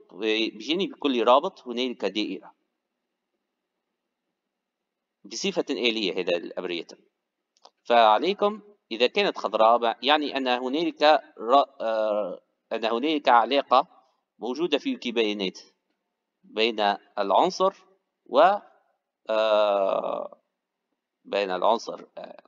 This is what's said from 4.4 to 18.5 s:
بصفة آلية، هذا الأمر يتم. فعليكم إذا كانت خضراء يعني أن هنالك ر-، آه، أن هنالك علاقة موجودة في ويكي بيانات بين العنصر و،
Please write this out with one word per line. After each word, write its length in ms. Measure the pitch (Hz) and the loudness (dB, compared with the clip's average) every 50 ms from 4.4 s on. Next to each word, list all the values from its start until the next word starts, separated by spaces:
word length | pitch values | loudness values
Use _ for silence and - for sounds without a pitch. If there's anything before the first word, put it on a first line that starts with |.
| _ _ _ _ _ _ _ _ _ _ _ _ _ _ _ _ - | _ _ _ _ _ _ _ _ _ _ _ _ _ _ _ _ -20
بصفة 420 | 98 113 - - 196 180 175 143 - | -14 -12 -6 -6 -4 -4 -4 -4 -4
آلية، 440 | 139 95 120 120 110 113 104 90 87 | -4 -2 0 0 0 0 -2 -4 -4
هذا 240 | 95 90 90 87 | -4 -4 -2 -4
الأمر 340 | 87 90 92 - - 90 87 | -4 -4 -8 -10 -10 -8 -8
يتم. 260 | 87 82 78 - - _ _ _ _ _ _ _ _ _ _ _ _ _ _ - _ _ _ | -8 -8 -10 -14 -18 _ _ _ _ _ _ _ _ _ _ _ _ _ _ -20 _ _ _
فعليكم 760 | - 120 120 113 107 107 110 139 185 202 - 202 208 214 208 - - _ _ _ - | 2 4 6 6 6 4 4 0 -2 -2 -2 -2 -2 -2 -6 -16 -20 _ _ _ -10
إذا 160 | 113 107 123 | -2 0 0
كانت 300 | 120 - 202 202 165 - | 0 0 0 -2 -2 -2
خضراء 600 | - - 101 107 107 110 113 120 117 117 117 110 - | -4 -6 -4 0 4 4 6 4 4 2 -2 -4 -2
يعني 360 | 123 135 151 156 147 127 87 | 2 2 2 2 2 -2 -4
أن 100 | 135 131 | -4 -2
هنالك 560 | 127 123 123 127 127 135 160 170 160 - - 147 151 156 - - - - | -2 -2 -2 -2 -4 -2 -2 -2 -4 -2 2 4 4 4 4 0 -6 -16
ر-، 280 | - 107 113 131 143 139 - _ - | -10 -2 4 4 4 4 2 _ -8
آه، 600 | - 113 110 110 107 110 104 107 101 90 92 - _ _ _ _ _ - 113 | -6 -4 -2 0 0 0 0 -2 -4 -6 -8 -12 _ _ _ _ _ -10 -8
أن 120 | 110 113 | -4 -4
هنالك 440 | 110 117 117 131 156 160 147 - 139 | -2 -2 -2 -2 -2 -2 0 2 4
علاقة 580 | 123 117 113 117 135 139 - - 127 131 - _ _ _ _ _ _ _ _ _ _ - | 4 4 4 2 0 -2 0 2 2 2 2 _ _ _ _ _ _ _ _ _ _ -12
موجودة 380 | 98 120 127 147 170 165 147 | -8 -8 -6 -4 -2 -2 -2
في 120 | 131 - 139 | -2 -2 -4
ويكي 200 | 127 120 - 123 | -6 -6 -6 -4
بيانات 480 | 110 117 113 104 104 104 98 92 - - - _ _ _ _ _ _ _ _ _ _ _ _ _ _ _ _ | -2 0 0 0 0 -2 -4 -6 -6 -10 -20 _ _ _ _ _ _ _ _ _ _ _ _ _ _ _ _
بين 360 | - - 107 113 120 110 107 104 101 101 - _ _ - 104 | -10 -4 -2 -2 -2 0 0 0 0 0 -2 _ _ -6 -6
العنصر 540 | 101 98 95 113 151 185 185 - 190 190 185 - _ _ _ _ _ _ _ _ _ | -2 2 2 4 2 2 0 0 -2 -2 -2 -4 _ _ _ _ _ _ _ _ _
و، 320 | - - 135 160 185 | 0 4 4 6 6